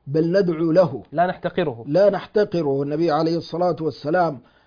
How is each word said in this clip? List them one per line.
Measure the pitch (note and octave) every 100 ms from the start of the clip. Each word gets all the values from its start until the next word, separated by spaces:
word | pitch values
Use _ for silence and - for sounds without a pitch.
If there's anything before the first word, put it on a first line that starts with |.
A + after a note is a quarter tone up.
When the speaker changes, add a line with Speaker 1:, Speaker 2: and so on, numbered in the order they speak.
| C3+
Speaker 1:
بل | D#3 E3 F#3+
ندعو | F3 D#3+ E3
له. | E3 D#3+ A#2 -
Speaker 2:
لا | D3+ F3+
نحتقره. | F3 F3 F3+ D3+ A#2 B2+
Speaker 1:
لا | E3 G3+
نحتقره. | F#3 - G#3+ G3+ E3+ D3 C#3
النبي | C#3+ D3+ E3+
عليه | D3+ D#3+ E3
الصلاة | D#3+ E3+ F3+ D3
والسلام | D#3 - C#3+ F3+ E3 B2+ _ _